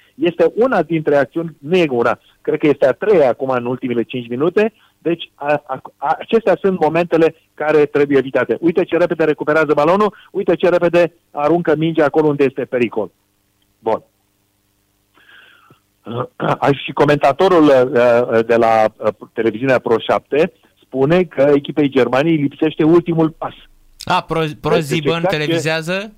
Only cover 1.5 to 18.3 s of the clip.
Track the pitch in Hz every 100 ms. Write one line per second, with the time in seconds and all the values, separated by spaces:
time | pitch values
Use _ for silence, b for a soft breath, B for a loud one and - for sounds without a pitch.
1.5 | 151 139 185 165 123 117 107 b b -
2.5 | 117 151 135 143 127 196 185 135 113 135
3.5 | 127 120 127 131 120 110 127 117 120 160
4.5 | 180 214 - b b 156 170 - - 143
5.5 | 147 - 131 - - 143 160 - 226 214
6.5 | 175 196 185 156 160 175 160 160 160 b
7.5 | - 151 151 147 143 147 139 131 131 120
8.5 | 113 165 175 175 165 175 170 156 147 147
9.5 | 151 156 147 147 190 208 - B 190 202
10.5 | 170 185 175 170 170 170 _ _ - 147
11.5 | 170 170 151 160 165 147 160 151 143 135
12.5 | - 127 127 120 - 98 _ _ _ _
13.5 | _ _ _ 117 110 _ _ _ _ _
14.5 | _ _ _ _ _ _ _ b b b
15.5 | b b b _ _ - 120 127 - 160
16.5 | 139 127 139 - 151 147 147 147 135 190
17.5 | 180 151 135 127 120 123 117 123